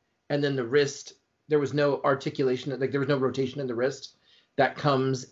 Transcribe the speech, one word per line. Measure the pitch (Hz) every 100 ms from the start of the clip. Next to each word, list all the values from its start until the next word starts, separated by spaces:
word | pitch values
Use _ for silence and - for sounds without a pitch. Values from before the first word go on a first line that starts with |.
| _ _ -
And | 143
then | 143 135
the |
wrist, | 113 143 139 - - - _ _ -
there | 151
was | 131
no | 147 143 135 147
articulation, | 139 156 147 135 127 143 127
like, | 135
there | 139
was | 139
no | 139
rotation | 131 131 127 147
in | 131
the | 113
wrist. | 131 139 - _ _ _ _ -
That | 127 -
comes | 147 135 131 131 -